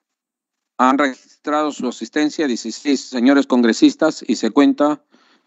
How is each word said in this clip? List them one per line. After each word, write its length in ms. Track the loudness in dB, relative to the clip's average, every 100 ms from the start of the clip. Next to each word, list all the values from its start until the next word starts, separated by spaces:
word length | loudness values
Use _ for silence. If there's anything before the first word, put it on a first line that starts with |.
| _ _ _ _ _ _ _ -2
Han 200 | 0 2
registrado 760 | -2 -4 _ _ -6 -2 -2
su 160 | -4 -8
asistencia 600 | -8 -8 -2 -2 -2 -4
dieciséis 540 | -4 -8 -10 -4 -4
señores 460 | -4 0 2 2 2
congresistas 760 | 2 2 4 2 2 -2 -2 -4
y 80 | -2
se 160 | 0
cuenta 520 | 2 2 2 0 -2 _ _ _ _